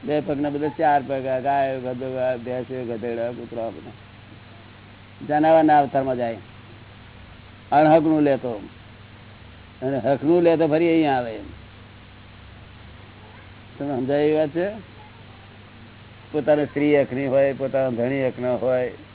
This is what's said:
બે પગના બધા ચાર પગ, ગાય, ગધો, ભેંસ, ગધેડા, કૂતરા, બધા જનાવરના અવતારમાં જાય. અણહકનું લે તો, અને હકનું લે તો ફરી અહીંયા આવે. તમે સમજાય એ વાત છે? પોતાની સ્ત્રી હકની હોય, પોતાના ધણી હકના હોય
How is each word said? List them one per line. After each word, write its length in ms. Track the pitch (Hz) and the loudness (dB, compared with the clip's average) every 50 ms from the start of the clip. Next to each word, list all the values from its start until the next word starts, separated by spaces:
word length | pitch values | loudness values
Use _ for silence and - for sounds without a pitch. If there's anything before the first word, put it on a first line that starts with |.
| - | -4
બે 160 | - 151 151 | -2 -2 -2
પગના 300 | 131 - 151 139 147 147 | -2 -4 -4 -4 -4 -4
બધા 180 | 143 143 147 147 | -4 -4 -6 -6
ચાર 340 | 143 - 165 151 147 143 | -4 0 0 2 2 2
પગ, 400 | 127 127 139 135 131 135 131 131 | 0 -2 -6 -6 -4 -4 -4 -2
ગાય, 380 | 127 139 139 139 135 135 131 131 | -2 -2 0 0 0 -2 -4 -6
ગધો, 580 | 123 127 127 123 131 131 131 131 127 127 127 120 117 | -6 -8 -8 -6 -8 -8 -6 -4 -2 -2 -4 -4 -6
ભેંસ, 220 | 123 123 127 123 104 | -8 -6 -6 -6 -8
ગધેડા, 600 | 131 127 127 117 117 110 110 120 117 117 117 120 | -8 -8 -6 -8 -8 -6 -6 -6 -6 -4 -6 -6
કૂતરા, 400 | 123 117 120 117 120 117 113 113 | -6 -10 -14 -12 -8 -8 -8 -8
બધા 200 | 95 - - - 107 - - - - - - - - - - - - - - - - - - - - - - - - - - | -8 -12 -16 -18 -20 -20 -20 -20 -20 -20 -20 -20 -20 -20 -20 -20 -20 -20 -20 -20 -20 -20 -20 -20 -20 -20 -20 -20 -20 -16 -6
જનાવરના 520 | - 147 151 156 160 160 160 156 151 151 147 | -2 0 2 4 6 6 6 6 6 6 6
અવતારમાં 380 | 143 123 - 139 135 135 127 | 4 4 0 0 0 0 -2
જાય. 200 | 123 120 117 113 101 - - - - - - - - - - - - - - - - - - - - - - - - - - | -2 -2 -4 -6 -8 -14 -20 -20 -20 -20 -20 -20 -20 -20 -20 -20 -20 -20 -20 -20 -20 -20 -20 -20 -20 -20 -20 -20 -20 -6 2
અણહકનું 500 | 127 143 156 156 156 165 151 160 160 156 | 4 6 6 8 6 6 6 4 4 4
લે 140 | 147 143 139 | 4 2 2
તો, 320 | 123 - 123 113 101 95 - - - - - - - - - - - - - - - - - - - - - - - | 0 -2 -6 -8 -8 -10 -14 -18 -20 -20 -20 -20 -20 -20 -20 -20 -20 -20 -20 -20 -20 -20 -20 -20 -20 -20 -20 -16 -8
અને 160 | 123 135 139 127 | -6 -4 -4 -2
હકનું 440 | 101 127 143 131 139 151 170 175 | 0 0 0 0 2 2 4 4
લે 140 | 170 170 165 | 6 4 4
તો 120 | 151 165 151 | 4 2 2
ફરી 200 | 147 160 170 170 | 2 2 2 2
અહીંયા 280 | 165 165 156 147 139 | 2 2 2 2 0
આવે. 220 | 127 123 117 110 104 101 95 95 - - - - - - - - - - - - - - - - - - - - - - - - - - - - - - - - - - - - - - - - - - - - - | -2 -2 -6 -10 -12 -14 -16 -18 -20 -20 -20 -20 -20 -20 -20 -20 -20 -20 -20 -20 -20 -20 -20 -20 -20 -20 -20 -20 -20 -20 -20 -20 -20 -20 -20 -20 -20 -20 -20 -20 -20 -20 -20 -20 -20 -20 -20 -20 -20 -20 -20 -12 -10
તમે 180 | 143 143 143 | -8 -6 -4
સમજાય 300 | 120 131 127 143 147 147 | -4 -2 -2 0 2 2
એ 100 | 151 156 | 2 2
વાત 120 | 151 156 147 | 2 0 -2
છે? 420 | 139 165 175 202 214 220 185 - - - - - - - - - - - - - - - - - - - - - - - - - - - - - | -2 -4 -4 -4 -6 -10 -16 -18 -20 -20 -20 -20 -20 -20 -20 -20 -20 -20 -20 -20 -20 -20 -20 -20 -20 -20 -20 -20 -20 -20 -20 -20 -20 -20 -20 -6
પોતાની 340 | - 151 135 156 151 147 147 | -6 -4 2 2 2 2 2
સ્ત્રી 340 | 135 - 143 147 147 147 143 | -4 -2 -2 2 2 4 2
હકની 260 | 135 - 123 131 139 | 2 0 -2 -6 -4
હોય, 260 | 135 127 139 139 139 | 0 2 2 2 2
પોતાના 380 | 135 127 139 131 131 135 131 131 | 0 -4 -6 -4 -2 -2 -2 -2
ધણી 360 | 120 113 117 127 135 139 131 127 | -2 -2 -2 -2 -2 -2 -2 -2
હકના 260 | 120 120 123 127 123 | -4 -4 -4 -4 -2
હોય 380 | 113 110 127 127 127 127 120 95 98 98 - | -2 0 0 0 0 -2 -4 -8 -12 -20 -20